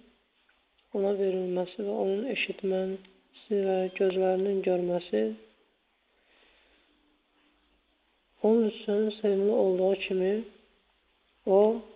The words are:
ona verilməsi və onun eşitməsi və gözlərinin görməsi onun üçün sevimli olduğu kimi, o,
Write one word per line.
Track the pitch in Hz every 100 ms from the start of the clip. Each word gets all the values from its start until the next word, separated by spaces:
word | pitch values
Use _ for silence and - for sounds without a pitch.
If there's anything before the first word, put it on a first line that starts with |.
| - _ _ _ _ _ _ _ _
ona | 202 196
verilməsi | 202 196 185 185 180 180 -
və | 202
onun | 220 196 196 262
eşitməsi | 208 - - 190 185 190 190 - _ _ - - 208 190
və | 190 185
gözlərinin | 185 190 185 185 185 196 196
görməsi | 190 180 175 175 - 214 220 220 - _ _ _ _ _ _ _ _ _ _ _ _ _ _ _ _ _ _ _ _ _ _ _ _ _ _ _ _ _
onun | 208 226 214
üçün | - - 202 220
sevimli | 208 208 196 202
olduğu | 233 196 180 185 190
kimi, | - 190 185 214 233 - _ _ _ _ _ _ _ _ -
o, | 196 214 226 -